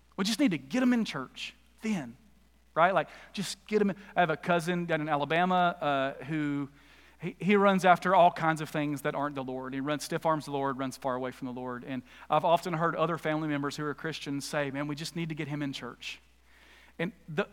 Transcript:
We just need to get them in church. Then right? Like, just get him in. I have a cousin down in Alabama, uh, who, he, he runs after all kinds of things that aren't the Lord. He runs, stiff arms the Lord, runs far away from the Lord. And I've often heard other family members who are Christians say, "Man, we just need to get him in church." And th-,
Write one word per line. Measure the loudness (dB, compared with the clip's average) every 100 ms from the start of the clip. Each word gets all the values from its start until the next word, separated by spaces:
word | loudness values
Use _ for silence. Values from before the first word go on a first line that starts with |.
| _ -2
We |
just | 0 2
need | 2
to | 2
get | -2 2
them | 4
in | 4
church. | 0 -4 -8 -12 -14 -16 _ _
Then | -2 -2 -4 -12 -20 _ _ _ _ 4
right? | 4
Like, | 4 -2 -6 -12
just | -8 -8 -10 -2
get | 0
him | 2
in. | -2 -2
I | 2
have | 2
a | 2
cousin | 0 0 2 -2 0
down | 0
in | 0
Alabama, | 0 2 2 4 4 2 0
uh, | 0 0 -2 -4
who, | -4 -2 -2 -2 -6 -12 -20 -20 -20 -12
he, | -10 -2
he | 4 6
runs | 6 6
after | 6 6 6
all | 6 6
kinds | 6 0 0
of | -2
things | -4 -2 -2
that | -4
aren't | -2 -4
the | -6
Lord. | -6 -8 -6
He | -4
runs, | -4 -4
stiff | -4 -2 0
arms | 0
the | -2
Lord, | -2 -2 -2
runs | -6 -4
far | -4
away | -2 -4
from | -6 -8
the |
Lord. | -8 -8 -8 -8
And | -10 -10 -14 -2
I've | 2
often | 4 2 2
heard | 0 0
other | 2 0 0
family | -2 -2 -2
members | -2 -4 -4
who |
are | -6
Christians | -6 -6 -6 -6 -6
say, | -4 -4 -2
"Man, | -4 -4
we |
just | -6 -6 -6
need | -6
to |
get | -6 -6
him | -4
in | -4
church." | -6 -10 -12 -14 -14 _ _ _ -20 -20 -20 -14 -6
And | -6 -8 -6
th-, | -4 -4